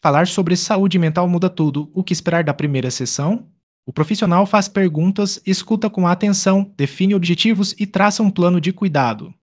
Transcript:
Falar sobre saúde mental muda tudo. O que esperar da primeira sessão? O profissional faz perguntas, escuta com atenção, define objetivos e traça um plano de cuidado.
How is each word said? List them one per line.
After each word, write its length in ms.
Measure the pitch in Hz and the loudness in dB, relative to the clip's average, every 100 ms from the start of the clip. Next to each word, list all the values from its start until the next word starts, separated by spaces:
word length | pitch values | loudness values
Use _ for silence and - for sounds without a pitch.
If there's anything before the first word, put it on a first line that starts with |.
Falar 240 | - 143 180 | 2 2 2
sobre 300 | - 170 180 | 0 0 0
saúde 420 | - 202 196 185 | 0 0 2 2
mental 300 | 160 160 180 | 0 0 0
muda 200 | 175 185 | 0 0
tudo. 420 | 180 156 143 151 | 0 -2 -2 -6
O 80 | 185 | -6
que 100 | 185 | -4
esperar 300 | 170 - 170 | -4 -2 -2
da 100 | 156 | -2
primeira 380 | 143 151 135 127 | -2 -2 -2 -2
sessão? 560 | 127 123 - 147 233 - _ _ _ - | -4 -6 -4 -2 -2 -6 _ _ _ -14
O 60 | |
profissional 520 | - 151 208 202 175 | -4 -2 0 2 2
faz 240 | 196 208 196 | 2 2 0
perguntas, 720 | - 190 151 175 196 202 - - | 0 0 2 0 0 -2 -4 -2
escuta 420 | 185 - 226 220 | -4 0 -2 -2
com 180 | 208 175 | 0 0
atenção, 680 | 175 208 190 - 190 196 - | 2 0 0 2 0 0 -4
define 380 | 139 - 185 | -6 0 0
objetivos 600 | 202 170 175 220 208 190 - | 2 0 0 2 0 -2 -4
e 80 | 202 | -4
traça 360 | 190 208 208 | 2 0 2
um 80 | 214 | 0
plano 300 | 190 175 180 | 2 2 2
de 120 | 160 | 0
cuidado. 600 | 185 196 143 123 107 - - | -2 -2 0 0 -2 -12 -18